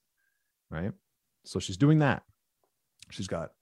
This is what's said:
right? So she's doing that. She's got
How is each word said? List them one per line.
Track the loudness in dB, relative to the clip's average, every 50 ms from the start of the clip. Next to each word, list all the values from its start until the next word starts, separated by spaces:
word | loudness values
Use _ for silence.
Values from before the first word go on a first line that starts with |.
| _ _ _ _ _ _ _ _ _ _ _ _ _ _
right? | -10 -8 -6 -8 -8 -10 _ _ _ _ _ _ _ _ _
So | -10 -8 -6
she's | -6 -6 -2 2
doing | 4 6 6 6
that. | 4 2 2 0 -4 _ _ _ _ _ _ _ _ _ _ _ _ _ _ _ -20 -16
She's | -12 -10 -8 -6
got | -6 -8 -8 -10 -14 _